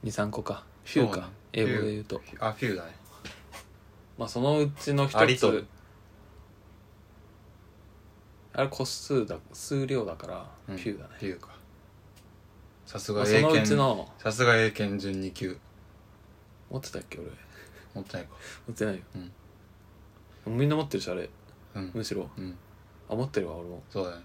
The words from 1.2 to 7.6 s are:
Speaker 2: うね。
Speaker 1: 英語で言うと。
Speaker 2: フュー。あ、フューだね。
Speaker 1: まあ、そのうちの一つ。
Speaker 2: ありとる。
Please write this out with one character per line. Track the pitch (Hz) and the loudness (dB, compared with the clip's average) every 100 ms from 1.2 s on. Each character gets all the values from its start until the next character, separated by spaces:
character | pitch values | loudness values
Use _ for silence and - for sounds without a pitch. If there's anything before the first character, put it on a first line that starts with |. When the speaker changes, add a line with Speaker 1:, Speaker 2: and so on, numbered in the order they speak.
Speaker 2:
う | |
ね。 | 92 - - | -8 -14 -8
Speaker 1:
英 | - 107 104 | 0 2 2
語 | 107 | 0
で | |
言 | 107 | -4
う | |
と。 | 107 - | -6 -10
Speaker 2:
フ | |
ュ | - - | -10 -6
ー。 | 113 | -4
あ、 | |
フ | 107 127 | -2 -2
ュ | |
ー | 92 | -2
だ | 85 | -6
ね。 | - - - - - - - - - - - - - | -16 -20 -18 -18 -18 -18 -18 -20 -20 -20 -20 -20 -10
Speaker 1:
ま | 113 | -6
あ、 | |
そ | 120 | 0
の | 135 151 | 2 4
う | 147 143 | 2 0
ち | - | 0
の | 143 139 | 2 2
一 | |
つ。 | 107 | 6
Speaker 2:
あ | 113 | 6
り | 127 | 8
と | 107 | 4
る。 | 107 - - - - - - - - - - - - - - - - - - - - | 4 -2 -18 -20 -20 -20 -20 -20 -20 -20 -20 -20 -20 -20 -20 -20 -20 -20 -20 -20 -20